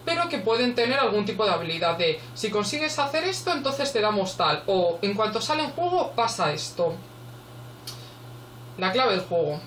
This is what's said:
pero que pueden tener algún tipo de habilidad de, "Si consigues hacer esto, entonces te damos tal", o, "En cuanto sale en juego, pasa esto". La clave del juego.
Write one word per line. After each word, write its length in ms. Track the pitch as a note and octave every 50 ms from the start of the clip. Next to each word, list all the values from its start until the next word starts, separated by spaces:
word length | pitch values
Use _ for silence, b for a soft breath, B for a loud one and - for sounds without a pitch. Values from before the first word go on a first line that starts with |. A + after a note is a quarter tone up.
| -
pero 240 | E4 E4 E4+ E4+
que 100 | E4+ D4+ A#3+
pueden 360 | - G#3+ A3+ A#3 B3 A#3+ A#3
tener 240 | A#3 A#3 A#3+ C4 C#4
algún 240 | C4+ A3+ G3 G#3 G3+
tipo 220 | G3 G#3+ F#3+ G#3+
de 60 | G3+
habilidad 460 | F3+ E3 E3+ E3 E3 E3 E3+ E3+ E3
de, 220 | - F3 E3 D#3 B B B B
"Si 180 | - - G#3+
consigues 480 | F#3+ G#3 G3+ G3+ - D4 D#4 D4+ D4+ -
hacer 240 | C#4+ C#4+ C#4 D#4+ E4
esto, 300 | F#4 F#4+ - - F#4 E4+
entonces 400 | C#4+ - C4+ C4+ C#4 C#4+ C#4 -
te 80 | A3+
damos 340 | G#3 G#3+ G#3 G3+ F#3+ F#3 -
tal", 280 | - F3 D3+ D3 - -
o, 320 | - G3 F#3 F3+ F3 E3+ -
"En 120 | - G3+ G3+
cuanto 260 | G3+ A3 G#3+ - -
sale 240 | - - D4+ D4+ D#4
en 80 | C4+
juego, 400 | - - F4 F4 F4+ F4+ - -
pasa 400 | - - A#3 G#3 - - F3 D3+
esto". 420 | D3 D3+ - - - - E3+ E3 E3+ - - - - - - - - - - - - - - - - - - B B B B B B B B - - - - - - - - - -
La 140 | - F#3 F#3+
clave 200 | F#3+ B3+ - A#3
del 100 | G3 F3+
juego. 400 | F3+ - E3+ E3+ D#3+ D3+ D3 D#3+ -